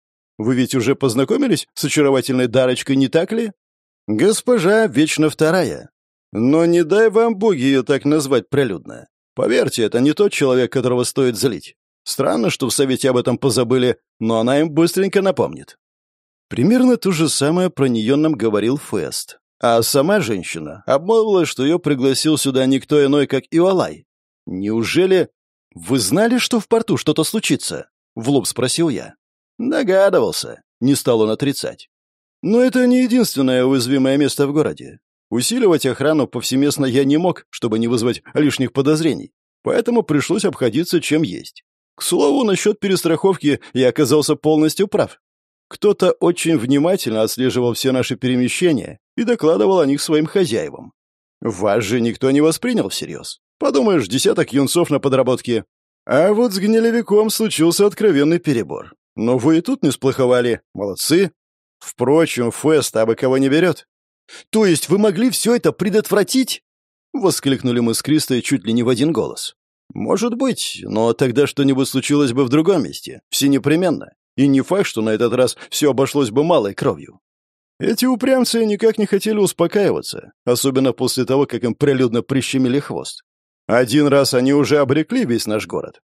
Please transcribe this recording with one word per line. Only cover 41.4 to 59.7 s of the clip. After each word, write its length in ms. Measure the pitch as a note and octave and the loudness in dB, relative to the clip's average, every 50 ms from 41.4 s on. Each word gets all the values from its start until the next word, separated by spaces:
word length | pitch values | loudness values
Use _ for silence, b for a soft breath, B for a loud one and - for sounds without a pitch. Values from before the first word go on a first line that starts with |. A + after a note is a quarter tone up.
| - - - - _ _ _ _ _ _ _ | -14 -16 -20 -20 _ _ _ _ _ _ _
К 60 | - - | -10 -6
слову, 420 | - F3 G3 - C#4+ C#4 C#4+ B3 | -2 0 2 2 2 2 2 0
насчёт 340 | G#3+ F#3+ F3 - G#3 G#3+ - | 0 0 0 0 0 -2 0
перестраховки 800 | - G3+ F#3+ E3+ - E3+ E3 E3 - G3 F#3 - - D3 C#3 - B B B | -2 -2 -2 0 0 0 -2 0 2 0 0 0 0 -2 -2 -2 B B B
я 160 | B2 C3 B2+ | 2 2 2
оказался 480 | A#2+ - D3+ A#2 D3 D3+ C#3 - D3+ | 2 2 2 2 2 2 2 0 -2
полностью 500 | - - D3+ D#3 D3+ D#3 D#3 - - G3 | -2 0 0 2 2 2 0 0 -2 -4
прав. 340 | G3+ - G3+ C3 - - _ _ _ _ _ _ _ _ _ _ - | -2 0 -2 -2 -2 -4 _ _ _ _ _ _ _ _ _ _ -20
Кто-то 440 | - - - G#3 G3 - F#3+ F3+ - | -12 -2 0 0 2 2 2 0 0
очень 440 | - - E3+ F3+ - - D#3+ E3 | 2 0 0 0 0 0 0 0
внимательно 640 | C3+ G#2+ B2+ C#3 C#3+ D3 F3 G3 F#3+ - B2 A2 A2 A2 | 0 0 2 2 2 2 2 0 -2 -2 -4 -2 0 -2
отслеживал 520 | G#2+ - - B2+ B2+ G#2+ B2+ B2 A#2+ A2+ | -2 -2 -2 -2 -2 0 0 -2 -2 -2
все 160 | - - C3 | -2 -2 -2
наши 260 | C3 B2+ A#2+ - C3 | 0 0 -2 -4 -6
перемещения 840 | - - B2 B2+ B2 B2+ A#2+ - - F#3 F3 D#3 A2+ E2+ - - - _ _ - | -4 -4 -2 0 0 0 -2 -2 0 0 0 0 0 -4 -8 -14 -18 _ _ -6
и 80 | - A3+ | -6 -2
докладывал 560 | G#3+ A#3+ A3+ - D#3 E3 F#3+ G#3+ G3 F#3+ F3+ | -2 -2 0 2 0 2 2 2 2 2 2
о 60 | D3+ | 2
них 140 | C3+ C#3 C#3+ | 2 0 -2
своим 260 | - - D#3 D3+ D#3 | -2 0 0 0 0
хозяевам. 640 | D#3+ - G3+ F#3 B2+ A2+ G#2 D#2+ D2 B1+ - - - _ _ _ _ _ _ _ _ _ - | 0 0 0 0 0 -2 -4 -4 -6 -10 -14 -18 -20 _ _ _ _ _ _ _ _ _ -8
Вас 440 | - A2+ G#2 F2+ G2+ G#2 G2+ A2+ A2 | -8 -8 -6 -2 0 0 2 2 0
же 160 | F#2+ A#2 B2+ | 0 -2 0
никто 300 | A2+ A#2 G2+ - - C3+ | 0 -2 -2 -2 0 2
не 100 | C3+ C#3+ | 2 4
воспринял 480 | D3+ D#3+ D#3 - - B3 B3 G#3 - G2 | 4 2 2 0 -4 -4 -2 -2 -2 -4
всерьёз. 520 | - - - D2 D#2 - - - - - _ _ _ - | -4 -8 -10 -10 -12 -14 -14 -16 -18 -18 _ _ _ -6
Подумаешь, 480 | - C#4 B3 C#4 B3 G#3+ F#3+ D3+ A2 | -4 -2 0 2 2 2 2 2 0
десяток 460 | F2 A2 C3+ - G#3 - F#3+ D3+ - A2+ | 0 -2 -2 0 0 0 0 0 0 0
юнцов 360 | C#3 C#3 B2+ - F3 F3 - | 0 0 2 0 0 0 0
на 120 | D3 C3 | 0 0
подработке. 640 | - C#3+ C3 C3 B2+ B2 B2+ A#2 - B2 A#2 A2 - _ _ _ _ _ _ _ _ | 0 0 2 2 2 2 0 -2 -2 -2 -4 -4 -4 _ _ _ _ _ _ _ _
А 260 | - A#2+ C#3 E3 G3 G#3 | 0 2 2 4 4 2
вот 200 | G#3+ B3 A#3+ F#3 | 2 0 0 0
с 60 | F#3+ | -2
гнилевиком 680 | F3+ G#3 A3+ A3+ A3+ A#3 A#3 A#3+ A3 - G3+ G#3 G#3+ A3 | 0 2 2 2 2 2 0 0 -2 2 2 2 2 2
случился 560 | - - A3 G#3 - - D#3 E3+ D#3+ - G3+ | 0 -2 -4 -2 0 2 2 2 4 4 2
откровенный 540 | G#3 D#3+ - G#3+ G#3+ E3 C#3 C#3+ D#3 E3+ E3+ | 0 2 2 2 2 4 4 2 2 2 0
перебор. 560 | - D#3 C3+ A#2 F#2+ C2+ C2+ - - - - _ _ _ - - | 0 0 -2 -2 -2 -4 -8 -12 -12 -14 -20 _ _ _ -10 -4
Но 180 | G#2+ A#2 B2+ | -2 0 0
вы 220 | B2+ A2 D#3 D#3+ E3 | 2 2 2 2 2
и 20 | |
тут 220 | E3+ - | 2 -2